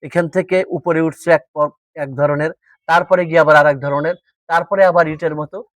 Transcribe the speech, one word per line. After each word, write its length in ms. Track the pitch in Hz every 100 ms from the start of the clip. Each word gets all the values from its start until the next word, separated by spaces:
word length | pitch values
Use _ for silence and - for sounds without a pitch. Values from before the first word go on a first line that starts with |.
এখান 280 | 123 170 165
থেকে 340 | 180 185 185 185
উপরে 340 | 175 175 160
উঠছে 300 | 160 147 -
এক 120 | 160 _
প-, 180 | - - _ _ -
এক 200 | 143 131
ধরনের, 360 | 147 147 151 170 _ _ -
তারপরে 400 | 165 175 185 170
গিয়ে 140 | 165
আবার 160 | 151 151
আর 100 | 147
এক 140 | 139
ধরনের, 360 | 139 143 151 175 _ _ _
তারপরে 380 | 165 170 196 190
আবার 220 | 175 160
ইটের 280 | 156 170 151
মতো 280 | 151 196 233